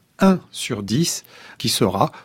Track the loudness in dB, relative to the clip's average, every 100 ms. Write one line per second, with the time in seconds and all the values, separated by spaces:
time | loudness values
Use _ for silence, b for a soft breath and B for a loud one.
0 | _ 2 4 4 -2 -12 -8 -8 -2 -2
1 | -2 -4 B B B B -4 0 0 2
2 | 0 B